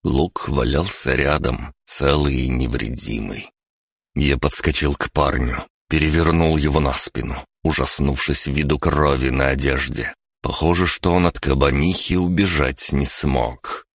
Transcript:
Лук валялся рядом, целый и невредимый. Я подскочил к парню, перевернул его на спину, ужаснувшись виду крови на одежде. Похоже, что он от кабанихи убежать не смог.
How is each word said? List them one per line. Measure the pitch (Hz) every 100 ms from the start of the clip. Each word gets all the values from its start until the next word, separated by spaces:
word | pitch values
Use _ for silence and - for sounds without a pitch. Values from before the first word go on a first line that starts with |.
Лук | - 65 80 - -
валялся | 67 58 69 87 - 65 65
рядом, | 69 76 - 58 67 _ -
целый | - 71 73 71 65
и | 64
невредимый. | 62 62 60 55 58 50 55 52 50 - _ _ _ _ _ _ -
Я | 69 67
подскочил | 69 - 82 76 73 71
к | -
парню, | - 71 64 60 60 - _ _
перевернул | 80 78 78 82 82 80 78
его | 73 73
на | 69
спину, | 65 - 65 60 62 - _
ужаснувшись | 80 73 65 - 69 67 - 69 -
виду | 69 73 73
крови | 82 73 73 67 65
на | 65 67
одежде. | 67 67 65 64 57 55 - _ _
Похоже, | - - 80 87 87
что | - 90
он | 87 87
от | -
кабанихи | - 67 69 69 80 92 - 90
убежать | 90 90 98 80 67 67 -
не | 69 71
смог. | - 76 65 57 - - - -